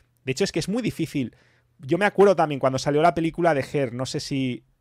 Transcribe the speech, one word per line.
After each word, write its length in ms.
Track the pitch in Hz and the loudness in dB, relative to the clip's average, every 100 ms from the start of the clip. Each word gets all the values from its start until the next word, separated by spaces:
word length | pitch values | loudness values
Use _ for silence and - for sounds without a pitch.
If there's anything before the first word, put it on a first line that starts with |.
| _ _ | _ _
De 80 | 131 | -6
hecho, 120 | 131 | -2
es 80 | 196 | -2
que 80 | 170 | -2
es 80 | 165 | -4
muy 140 | 226 | -4
difícil. 540 | 208 - 156 147 113 _ _ _ _ _ | -4 -4 -6 -4 -6 _ _ _ _ _
Yo 200 | 131 170 | -4 0
me 60 | 202 | 2
acuerdo 300 | - 202 175 | 4 4 6
también 220 | 160 139 | 2 2
cuando 200 | 131 131 | 0 0
salió 240 | 151 147 | 0 2
la 120 | 165 | 2
película 400 | 165 160 151 170 | 2 -4 0 2
de 100 | 143 - | 2 -2
Her, 220 | 147 131 | -2 -4
no 140 | 120 131 | -4 -6
sé 140 | 147 | -8
si 440 | - 139 131 123 _ _ | -6 -4 -2 -4 _ _